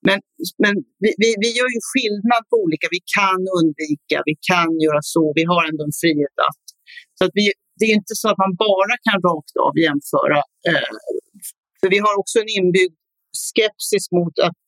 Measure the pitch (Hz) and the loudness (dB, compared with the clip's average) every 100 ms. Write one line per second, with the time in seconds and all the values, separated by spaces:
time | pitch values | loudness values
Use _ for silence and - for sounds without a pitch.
0 | 185 202 _ _ 185 - 208 202 139 _ | 0 -2 _ _ -14 -2 0 0 -6 _
1 | 208 180 226 220 226 233 254 233 - 269 | -2 2 0 2 -2 0 -2 -2 -4 -2
2 | 233 208 208 240 226 233 185 156 165 175 | -2 -2 2 0 2 0 0 -2 -2 -6
3 | - - 196 185 185 185 165 151 156 147 | -4 0 2 0 0 2 0 0 -6 -8
4 | _ 147 143 156 - - 165 165 156 151 | _ -2 -2 -6 0 2 2 2 2 0
5 | 151 170 156 147 165 175 160 156 151 - | 0 0 2 2 2 2 0 -2 -6 -2
6 | 170 147 143 - - - - _ _ - | 0 0 -2 0 -2 -4 -20 _ _ -20
7 | - _ 185 185 208 - _ _ 220 214 | -20 _ -2 2 0 -2 _ _ 2 2
8 | - 220 220 202 190 180 214 190 196 247 | 0 -4 -2 0 0 0 0 2 0 -2
9 | - 202 175 160 - - 135 143 165 143 | 0 -2 -2 -6 -6 -2 0 2 0 0
10 | - 147 135 147 139 _ - 151 120 110 | -2 -2 2 0 -2 _ -2 -2 -2 -10
11 | - - _ 202 - - _ _ 190 196 | -10 -10 _ -20 -20 -20 _ _ 0 2
12 | 208 202 - 233 214 208 180 180 185 _ | 2 0 0 -2 -2 0 2 2 0 _
13 | _ _ _ - - - 214 - - 202 | _ _ _ -12 -4 0 0 -2 -4 -4
14 | - 180 170 160 170 170 | 0 -2 -2 -2 -2 -2